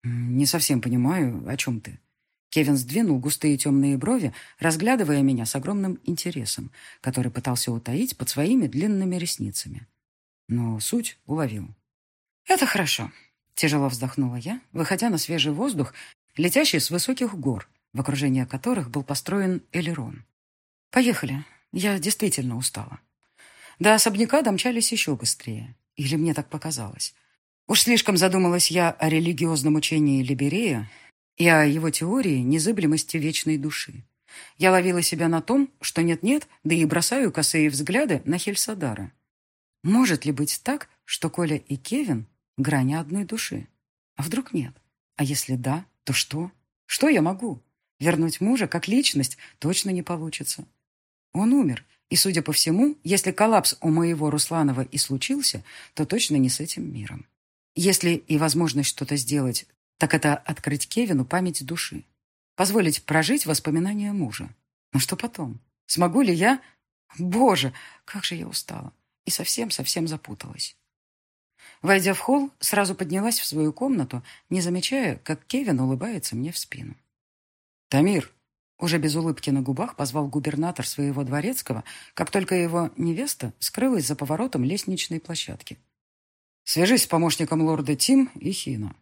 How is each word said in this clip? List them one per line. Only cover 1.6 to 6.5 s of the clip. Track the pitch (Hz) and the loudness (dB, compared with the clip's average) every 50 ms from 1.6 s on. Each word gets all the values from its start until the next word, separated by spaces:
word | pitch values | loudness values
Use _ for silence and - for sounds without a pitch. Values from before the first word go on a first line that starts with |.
| - - 120 110 | -4 -4 -4 -6
ты». | - - - - _ _ _ _ _ _ _ _ _ _ | -8 -12 -18 -18 _ _ _ _ _ _ _ _ _ _
Кевин | - 160 151 139 147 | 0 0 2 4 2
сдвинул | 135 123 120 139 214 233 196 147 127 | 2 0 -2 0 0 2 2 2 0
густые | 123 147 147 - - 151 143 | 0 -2 -4 0 0 0 0
тёмные | 135 - 151 139 139 135 139 139 | 2 2 2 2 4 4 2 2
брови, | 131 139 190 247 262 185 123 - - - - - _ | 0 0 0 0 0 0 -4 -6 -8 -20 -20 -14 _
разглядывая | - 165 160 160 180 226 262 247 202 147 147 143 139 | 0 0 0 2 2 2 2 2 2 2 2 4 4
меня | 135 135 117 113 | 4 2 0 -2
с | 110 - | -4 -4
огромным | 139 131 147 104 101 98 95 90 - _ | -6 -4 -4 -4 -2 -2 -4 -4 -6 _
интересом, | - 170 - - 175 170 139 113 104 | -6 -6 -4 -4 -6 -6 -6 -6 -6